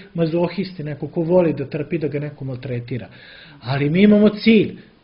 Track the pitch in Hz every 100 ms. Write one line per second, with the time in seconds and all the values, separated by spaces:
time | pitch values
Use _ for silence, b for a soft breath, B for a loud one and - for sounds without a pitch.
0 | B 170 165 170 175 - 185 - 147 143
1 | 147 - 165 180 170 135 135 156 143 165
2 | 151 143 147 143 131 123 127 120 120 127
3 | - B B B B B 120 135 143 170
4 | 208 208 208 208 - 220 156 - B B